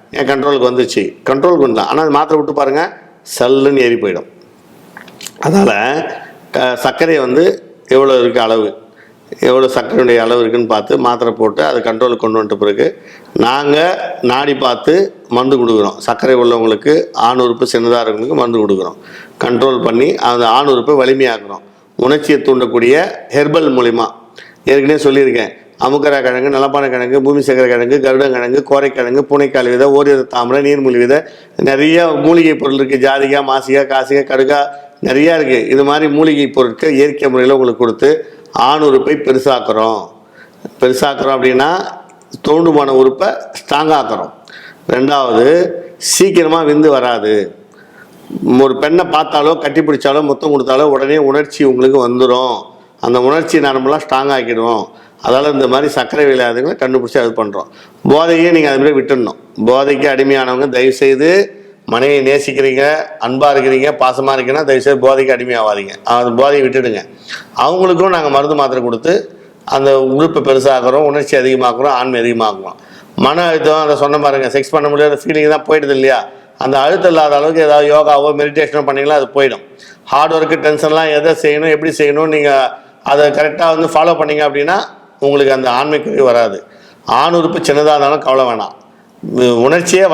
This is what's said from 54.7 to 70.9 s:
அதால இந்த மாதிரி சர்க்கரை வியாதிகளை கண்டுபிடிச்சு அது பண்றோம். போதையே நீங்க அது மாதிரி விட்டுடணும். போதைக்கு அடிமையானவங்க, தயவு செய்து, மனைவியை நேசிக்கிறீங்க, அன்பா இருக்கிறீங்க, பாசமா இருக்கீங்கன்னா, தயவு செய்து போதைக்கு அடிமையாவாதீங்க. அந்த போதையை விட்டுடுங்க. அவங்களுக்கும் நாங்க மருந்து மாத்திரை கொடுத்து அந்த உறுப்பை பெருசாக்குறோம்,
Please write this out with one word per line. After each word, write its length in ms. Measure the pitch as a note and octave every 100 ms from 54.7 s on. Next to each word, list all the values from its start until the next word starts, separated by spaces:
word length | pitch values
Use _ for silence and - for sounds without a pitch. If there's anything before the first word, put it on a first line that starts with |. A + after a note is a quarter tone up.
| A2 F#2 - - _ -
அதால 240 | B2+ D3 C#3
இந்த 120 | B2+
மாதிரி 140 | C3 D3 C#3
சர்க்கரை 260 | A#2+ D3+ C#3+
வியாதிகளை 440 | C3 A#2+ A#2 D3 -
கண்டுபிடிச்சு 380 | C3 C3 A#2 C#3
அது 100 | A#2 A2+
பண்றோம். 320 | G#2 G2 - - - - -
போதையே 380 | D3 E3 E3 E3+ E3+
நீங்க 140 | D3
அது 100 | C3+
மாதிரி 160 | C#3+ C#3
விட்டுடணும். 420 | B2+ C3 G#2+ - - - A2
போதைக்கு 380 | C3 C#3 C3+ C#3+
அடிமையானவங்க, 540 | C3 C3+ C3+ B2+ B2+ C#3 B2
தயவு 180 | C3 C3
செய்து, 260 | C#3 C3 D#3 F#3+ G3+ - - - -
மனைவியை 280 | A#2 C#3 C#3+ C3
நேசிக்கிறீங்க, 560 | C#3+ C#3+ C3+ C3+ C3 C#3+ D#3 - - A#2
அன்பா 220 | C3 C#3+
இருக்கிறீங்க, 360 | C#3 C3 C3 C#3+ D3+
பாசமா 300 | B2+ B2+ C3+ C3+
இருக்கீங்கன்னா, 300 | B2 C#3+ C#3+
தயவு 140 | C3 C3+
செய்து 140 | C3+ C3
போதைக்கு 280 | C3+ C3+ B2
அடிமையாவாதீங்க. 580 | B2 A#2+ G#2+ G2+ G2 - - A#2+
அந்த 160 | B2 A#2
போதையை 220 | C#3 C#3+ C3
விட்டுடுங்க. 360 | B2+ B2 G2+ - - - - - - C3+
அவங்களுக்கும் 500 | F#3 F#3 E3+ F#3+ F3
நாங்க 140 | D3 C#3
மருந்து 220 | D3 D3+
மாத்திரை 200 | C3+ B2+ A#2+
கொடுத்து 260 | A2+ D#3+ G3+ - - - _ - C#3
அந்த 160 | C3+ C3+ C3 C3+
உறுப்பை 240 | C3+ C#3+ C3+
பெருசாக்குறோம், 600 | C3+ C3+ C3 B2